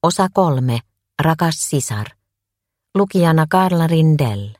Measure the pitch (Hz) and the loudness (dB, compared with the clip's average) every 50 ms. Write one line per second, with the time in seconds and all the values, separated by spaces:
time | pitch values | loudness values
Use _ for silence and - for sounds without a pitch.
0 | - 170 175 - 190 190 - 208 185 165 143 131 127 127 120 117 - _ _ _ | 0 -2 0 0 -2 0 0 0 0 2 0 0 0 -2 -2 -4 -6 _ _ _
1 | _ _ _ - 143 160 160 156 175 165 156 - - - - 139 123 - 113 104 | _ _ _ -2 0 0 0 0 -2 -2 -2 -4 -6 -4 -4 -4 -4 -4 -6 -6
2 | 107 - - _ _ _ _ _ _ _ _ _ _ _ _ _ _ _ _ 196 | -8 -10 -12 _ _ _ _ _ _ _ _ _ _ _ _ _ _ _ _ -2
3 | 202 196 - 190 170 165 160 160 156 156 - 185 190 185 180 170 165 160 170 160 | -2 0 0 0 2 2 2 2 2 2 2 2 2 2 2 0 0 2 2 2
4 | 160 160 156 147 143 117 104 101 101 101 107 | 4 4 4 2 0 -2 -2 -6 -8 -12 -14